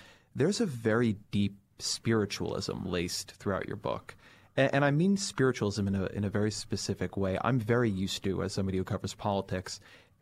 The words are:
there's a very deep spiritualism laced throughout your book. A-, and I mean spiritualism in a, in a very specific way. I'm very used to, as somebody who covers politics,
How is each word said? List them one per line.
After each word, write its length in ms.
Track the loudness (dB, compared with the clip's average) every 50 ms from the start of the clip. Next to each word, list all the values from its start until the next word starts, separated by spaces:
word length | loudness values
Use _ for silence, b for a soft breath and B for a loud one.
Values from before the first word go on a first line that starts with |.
| B B B B B B B
there's 260 | 0 2 2 2 2
a 60 | 0
very 500 | -2 -2 -2 0 2 4 4 4 2 0 -2 -4 -2
deep 260 | 0 2 2 2 0 -4 _ _ _ -10
spiritualism 1080 | -6 -6 -6 -4 0 2 4 4 2 2 -2 -4 -4 -4 -4 -4 -4 -4 -4 -4 -4
laced 480 | -4 -2 -2 -2 -2 -4 -6 -8 -10 -12
throughout 340 | -8 -4 -2 -2 -2 -2
your 100 | -4 -8
book. 400 | -6 -4 -4 -4 -6 -8 -14 -20 B B B B B B B B
A-, 180 | 2 2 2 4
and 100 | 4 4
I 60 | 4
mean 260 | 4 4 4 4 2
spiritualism 720 | 2 0 -4 0 2 2 2 4 2 0 0 0 0 0
in 80 | 0 2
a, 100 | 0 0
in 180 | -2 -2 -2 -2
a 40 | 0
very 220 | 0 0 0 0
specific 640 | 0 -4 -6 -6 -6 -4 -2 -2 -4 -2 -2 -4 -2
way. 220 | -2 -2 0 0 0
I'm 200 | 0 2 2 2
very 280 | 2 2 2 4 4 2
used 360 | 2 0 -2 -2 -4 -2 -2
to, 180 | -2 -2 0 -2
as 100 | -2 -2
somebody 260 | -2 -2 0 0 0
who 60 | -2
covers 300 | -2 -2 -4 -4 -6 -8
politics, 640 | -4 -2 0 0 0 -2 -2 -4 -6 -6 -6 -12 -14 B B B B B B B B